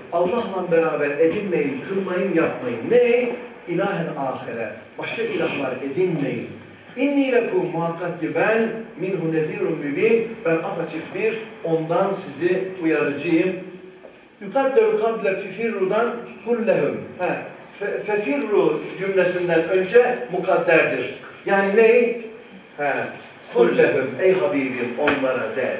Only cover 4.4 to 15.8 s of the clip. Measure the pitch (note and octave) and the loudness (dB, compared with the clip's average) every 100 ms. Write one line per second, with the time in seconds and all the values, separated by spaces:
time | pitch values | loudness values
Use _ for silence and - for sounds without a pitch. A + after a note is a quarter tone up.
4.4 | - A2+ A2 - - - D#3 - A3 F3+ | -8 -8 -8 -10 -16 -12 -8 -6 -4 -2
5.4 | - C#3+ C3 - C#3 E3+ F#3 D#3 B2+ A#2 | -2 -2 -4 -4 -4 0 0 0 -2 -4
6.4 | - - - - - B3 C#4+ C#4+ C4 A#3+ | -8 -14 -18 -20 -14 -2 2 2 4 2
7.4 | - F#3 D#3 D#3+ E3+ - F3 E3 D3+ D#3+ | 2 0 0 -2 -2 -2 -6 -4 -2 2
8.4 | G3 A3+ A3+ - - - F#3 D#3+ D#3+ D#3 | 2 4 2 -2 -10 -6 -4 -2 0 0
9.4 | D#3 F#3+ E3+ D3+ C#3+ D3 A3+ A3+ - A3 | 0 -2 -2 -2 -4 0 4 4 0 -4
10.4 | E3 E3 F#3+ E3+ D#3+ D#3+ - F#3+ A3 - | 0 0 -2 -6 -6 -8 -8 -2 -2 -2
11.4 | - - E3 E3 D#3+ F3 G3 F#3 C#3 B2+ | -8 -8 -2 -2 0 0 0 -2 -6 -4
12.4 | F3 F#3 - - D#3+ D3 C#3+ - F3 D#3+ | 0 0 -2 -2 0 2 0 -2 0 2
13.4 | F#3 - - - - - - - - - | 2 -2 -8 -14 -18 -20 -20 -20 -20 -14
14.4 | G3 C4+ C4+ A3+ A3 G3+ A3+ A3+ G3 - | -4 0 2 4 4 4 0 0 -2 -2
15.4 | - A3 A3+ G3 | -6 -4 -4 -2